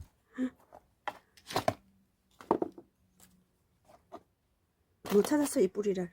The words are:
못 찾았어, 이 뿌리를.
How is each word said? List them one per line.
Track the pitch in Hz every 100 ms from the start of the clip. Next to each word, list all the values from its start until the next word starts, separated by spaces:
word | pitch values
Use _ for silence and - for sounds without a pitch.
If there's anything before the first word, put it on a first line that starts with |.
| - _ _ - 254 - _ - _ _ - - _ _ - - - - _ _ _ _ _ - - - - - - _ _ _ - _ _ _ _ _ _ - _ - _ _ _ _ _ _ _ _ -
못 | 202
찾았어, | 202 294 285 277
이 | 185
뿌리를. | - 208 185 175